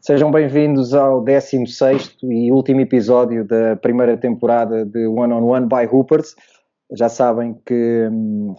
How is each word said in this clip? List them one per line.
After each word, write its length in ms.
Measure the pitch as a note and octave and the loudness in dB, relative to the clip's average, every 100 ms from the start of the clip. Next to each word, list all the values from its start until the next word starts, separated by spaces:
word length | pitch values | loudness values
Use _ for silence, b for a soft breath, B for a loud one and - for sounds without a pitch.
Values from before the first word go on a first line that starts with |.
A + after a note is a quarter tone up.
| - | 0
Sejam 240 | C#3+ D3+ | 2 4
bem-vindos 640 | D#3 D3 C#3 D3+ C#3 B2 | 2 2 0 0 0 0
ao 280 | C#3 C3+ C3 | 2 2 0
décimo 420 | A#2 C#3 C3+ C3+ A#2+ | 2 0 0 -4 -4
sexto 640 | - C3+ C3+ C3+ _ B2+ | 0 0 0 -4 _ -6
e 220 | A#2 A#2+ | -2 2
último 300 | C3+ C3 C3+ | 2 2 0
episódio 640 | C3 B2+ G#2 B2 A#2+ A#2 G#2 | 2 0 2 2 2 -2 -2
da 320 | A2+ A2+ G#2+ | 0 0 0
primeira 400 | A#2+ A#2+ A#2+ A#2 | -2 0 0 0
temporada 680 | B2 A2 A#2 A#2+ A2+ A2+ G#2+ | -2 -2 0 0 0 -4 -4
de 220 | A2+ A2+ | -4 -2
One 240 | A2 A#2+ | 0 -2
on 140 | A#2+ A#2 | 0 0
One 220 | B2+ A#2+ | 0 0
by 200 | B2+ A#2+ | 0 2
Hoopers. 460 | B2+ C3+ D#3 D3+ - b b b _ _ | 0 2 0 -2 -14 b b b _ _
Já 160 | G#2 A#2 | -4 -4
sabem 480 | A2+ B2 A#2 A#2+ A2+ - | 0 0 0 -4 -8 -4
que, 440 | A#2+ A#2 A#2 A2+ | -2 0 0 0
hum, 420 | A2 A2 G#2 G#2 | -2 -4 -4 -6